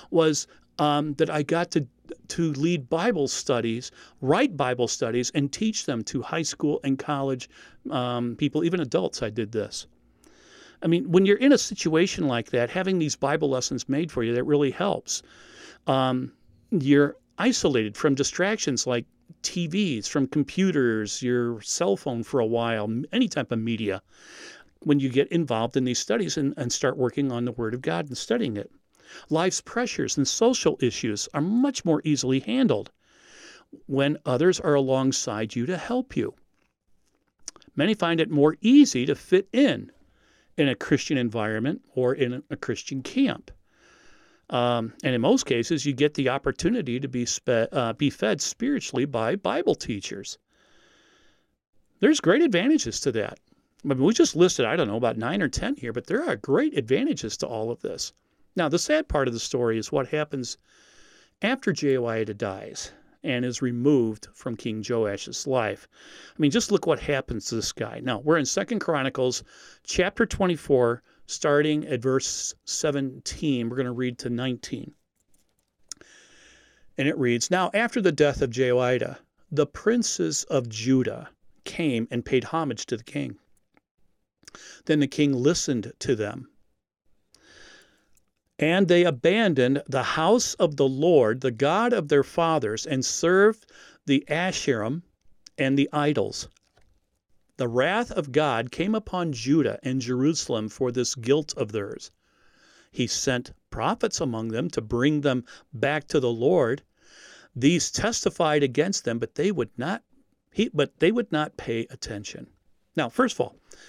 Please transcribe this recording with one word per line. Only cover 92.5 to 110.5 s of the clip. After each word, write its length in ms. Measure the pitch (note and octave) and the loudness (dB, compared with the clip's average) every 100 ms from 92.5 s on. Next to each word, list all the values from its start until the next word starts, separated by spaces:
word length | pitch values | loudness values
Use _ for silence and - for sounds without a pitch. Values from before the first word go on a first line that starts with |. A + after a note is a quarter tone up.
| D#3+ A2+ A2 | 2 0 -4
and 180 | D#3+ C3+ | -4 -2
served 640 | B2 - E3 F#3 G#3+ A3 _ - - _ | -2 0 2 6 4 2 _ -20 -20 _
the 180 | - C#3 - | 0 0 2
Asherim 720 | D3+ F#3 F3+ - A2+ G#2+ D#3+ - _ - - - - | -2 -2 -2 -2 0 0 -6 -10 _ -20 -20 -18 -4
and 220 | C3+ C#3 | 0 2
the 100 | C#3 | 0
idols. 520 | D3+ D3 C#3 G2+ - - _ _ _ _ _ _ _ _ _ _ - | 2 0 0 -2 -6 -14 _ _ _ _ _ _ _ _ _ _ -6
The 120 | B2 | -2
wrath 420 | A#2+ D3 G#3 A#3 | 2 2 0 -2
of 220 | - C#3+ | -4 -2
God 380 | C3+ D3+ A#2 A#2+ | 0 2 0 -4
came 240 | - F#3+ | -4 -2
upon 380 | A3 - F3+ E3+ | -2 -4 -4 -4
Judah 460 | A#2+ A#2 D#3+ B2 - | -4 2 2 2 -2
and 200 | B2+ C3 | -4 -4
Jerusalem 680 | A#2+ B2+ C#3+ - - A#2 G#2+ | -2 0 0 0 -2 -4 -4
for 240 | - B2+ | -4 -2
this 220 | B2 A#2+ | 0 -4
guilt 400 | B2+ A#2 D3 - - | -4 0 0 0 -6
of 160 | A2+ | -4
theirs. 380 | G#2+ G2+ - - _ _ _ _ _ _ _ _ | -4 -8 -12 -16 _ _ _ _ _ _ _ _
He 160 | - A#2+ | -4 -4
sent 460 | - - B2 - - _ | -2 -2 -2 -4 -18 _
prophets 500 | - C3 A3+ G#3+ - | -4 -2 -2 -2 -2
among 280 | D3+ A2+ A2+ | -4 -4 -4
them 200 | A2+ E3 | -4 -4
to 120 | - | -6
bring 400 | G#2+ A#2+ C#3 D3+ | -4 0 2 2
them 220 | C#3+ B2+ - - _ | 0 -2 -6 -18 _
back 340 | A#2 C3+ D3+ - | -4 -2 -2 0
to 120 | D3+ | 0
the 100 | B2 | 0
Lord. 520 | A2+ C3+ F3+ A#2 C#3 _ _ _ - - - - B2+ | 0 2 4 2 -2 _ _ _ -20 -20 -20 -16 2
These 340 | C3+ F3 - | 4 4 0
testified 720 | - G#3+ A3+ - - D#3+ D3+ | -2 -2 0 -4 0 2 2
against 420 | C#3 B2 F3 - | 2 0 0 -2
them, 140 | - A#2 | -4 -4
but 180 | A#2+ - | -6 -2
they 160 | F#3 | -2
would 180 | E3+ A2+ - | -2 -4 -4
not, 240 | C#3+ G#3+ _ _ _ _ _ | -6 -6 _ _ _ _ _